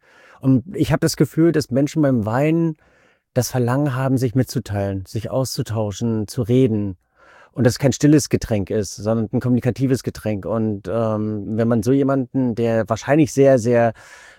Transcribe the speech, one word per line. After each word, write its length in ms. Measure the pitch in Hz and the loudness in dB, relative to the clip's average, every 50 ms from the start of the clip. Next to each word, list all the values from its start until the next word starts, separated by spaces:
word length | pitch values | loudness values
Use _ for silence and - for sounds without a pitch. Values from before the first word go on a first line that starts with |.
| _ _ _ _ _ - - _ | _ _ _ _ _ -20 -18 _
Und 360 | - 135 131 120 - - - | 2 2 2 2 2 -2 -4
ich 180 | - 151 - 151 | -2 0 0 0
hab 80 | - | 0
das 160 | 165 156 - - | 0 -2 0 0
Gefühl, 340 | 156 - - 160 165 170 | 0 0 2 2 2 2
dass 200 | 156 156 - - | 2 2 -2 0
Menschen 320 | 120 131 147 143 - 160 147 | 0 0 0 0 0 0 2
beim 240 | 135 131 117 101 107 | 2 2 2 0 0
Wein 480 | 113 131 147 156 160 170 165 160 156 - _ _ _ _ _ _ _ _ _ _ _ | 0 0 0 0 0 0 0 -2 -4 -6 _ _ _ _ _ _ _ _ _ _ _
das 160 | 127 117 - | -4 -4 -2
Verlangen 460 | - 127 120 117 127 143 147 143 123 | -2 -2 0 0 0 0 -2 -2 -2
haben, 240 | 127 135 135 135 123 | -2 -2 0 0 0
sich 160 | 131 117 - | 0 0 0
mitzuteilen, 720 | 131 127 - - 131 - - 101 101 101 98 98 95 95 - | 0 -2 -2 -4 -6 -6 -4 -4 -4 -2 -2 -4 -6 -8 -8
sich 240 | - 110 - - | -10 -10 -8 -4
auszutauschen, 960 | 98 131 131 - - - 123 - 107 113 107 104 98 - 120 117 113 110 104 - | -4 -4 -4 -4 -4 -6 -6 -4 -4 -4 -4 -4 -4 -4 -4 -2 -2 -2 -4 -4
zu 160 | - 127 107 | -4 -6 -2
reden. 520 | 104 123 131 131 110 110 104 101 98 90 - _ _ _ _ _ _ - - - _ _ | 2 4 4 4 4 2 -2 -4 -6 -8 -10 _ _ _ _ _ _ -20 -20 -20 _ _
Und 120 | - 117 | 0 0
dass 80 | 123 113 | 0 2
es 60 | - | 2
kein 140 | 143 131 - | 0 0 0
stilles 360 | - 147 147 156 139 - - | 2 4 4 6 4 4 2
Getränk 420 | - - - - 117 101 95 - | -2 -4 -2 -2 -2 -2 -2 -2
ist, 240 | 104 110 98 - - | -2 -4 -4 -4 -8
sondern 340 | - 101 107 113 113 110 - | -6 -4 -2 -2 -2 -2 -2
ein 80 | - 120 | -2 -2
kommunikatives 640 | - 123 123 117 - 127 110 - 131 127 135 117 | 0 0 0 2 0 -2 -2 0 0 0 0 0
Getränk. 440 | - 120 - - - 107 107 98 87 | -2 -6 -8 -6 -4 -4 -4 -4 -4
Und, 420 | 82 110 113 110 110 104 98 - 90 | -4 -2 0 0 -2 -2 -4 -6 -4
ähm, 680 | 101 117 113 110 107 107 107 107 107 104 98 92 110 110 | -2 -2 0 0 0 -2 -2 -4 -4 -6 -6 -4 -2 0
wenn 100 | 113 117 | 0 2
man 160 | 120 113 98 | 2 2 2
so 80 | 127 | 2
jemanden, 640 | 139 139 135 135 139 135 123 - - 135 127 123 107 | 2 2 2 2 0 -2 -2 -2 -2 -2 0 0 0
der 340 | 113 117 117 113 113 107 - | 0 0 0 0 0 0 -2
wahrscheinlich 420 | 113 - - - 143 160 151 - | -4 -4 -2 0 2 2 2 2
sehr, 280 | - 135 139 - 135 123 | 4 4 6 6 6 4
sehr, 340 | 101 123 120 117 117 117 - - - - - - - - - | 4 2 2 4 2 2 0 -4 -12 -20 -20 -20 -20 -20 -20